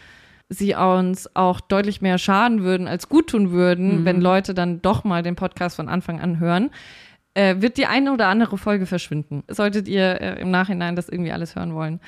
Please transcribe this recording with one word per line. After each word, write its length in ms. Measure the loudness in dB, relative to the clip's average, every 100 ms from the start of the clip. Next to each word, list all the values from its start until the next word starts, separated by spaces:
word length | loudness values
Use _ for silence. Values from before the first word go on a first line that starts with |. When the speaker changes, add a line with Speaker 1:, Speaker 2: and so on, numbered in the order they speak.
| -20 -20 _ _ _
Speaker 1:
sie 260 | -4 -2 2
uns 580 | 2 4 2 -2 -4 0
auch 240 | 2 0
deutlich 400 | 0 0 0 -2
mehr 160 | 0 0
schaden 440 | 2 2 4 2
würden, 260 | 0 0 -2
als 200 | -6 2
gut 180 | 2 4
tun 240 | 2 2
würden, 500 | 4 4 4 2 2
Speaker 2:
Mhm. 40 | 2
Speaker 1:
wenn 160 | 4
Leute 320 | 4 2 0
dann 280 | -2 -2 0
doch 240 | 0 0 0
mal 180 | -2
den 120 | -2 -4
Podcast 400 | -6 -4 -6 -6
von 100 | -6
Anfang 300 | -4 -4 -6
an 200 | -4 -2
hören, 300 | 0 2 0 -6 -20 -20 -20 _ _ 0
äh, 200 | 2 2
wird 180 | 0 0
die 80 | 0
eine 240 | 2 2
oder 160 | 2 2
andere 300 | 4 2 0
Folge 280 | -2 -2 0
verschwinden. 580 | -4 -4 -6 -6 -10 -8
Solltet 400 | -2 0 0 -2
ihr, 320 | 0 0 0
äh, 200 | -6 -6
im 100 | 0
Nachhinein 440 | 0 0 -2 -4 -4
das 100 | -6
irgendwie 220 | -6 -6
alles 240 | -6 -8 -8
hören 180 | -8
wollen, 260 | -6 -6 -8